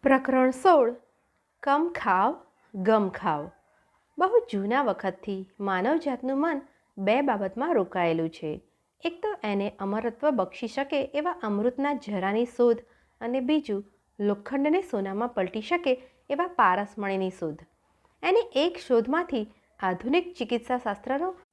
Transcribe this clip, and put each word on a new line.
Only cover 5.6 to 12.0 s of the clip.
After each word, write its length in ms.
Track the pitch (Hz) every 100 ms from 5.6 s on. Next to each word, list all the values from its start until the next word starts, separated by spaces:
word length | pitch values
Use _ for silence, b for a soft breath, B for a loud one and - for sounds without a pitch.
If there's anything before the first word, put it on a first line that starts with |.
| 202 185 214 320 302 254 254 269
મન 220 | 320 302 - b b -
બે 180 | 190 240
બાબતમાં 520 | 285 208 196 208 302 285
રોકાયેલું 560 | 180 185 170 165 160
છે. 220 | - 160 151 _ _ _ _
એક 160 | 339 339
તો 120 | 427 415
એને 240 | 214 202 202 -
અમરત્વ 460 | 196 208 226 226 294
બક્ષી 380 | 254 185 - 226
શકે 320 | 269 277 294 277
એવા 200 | 277 320 -
અમૃતના 500 | 220 202 233 247 277
ઝરાની 500 | 285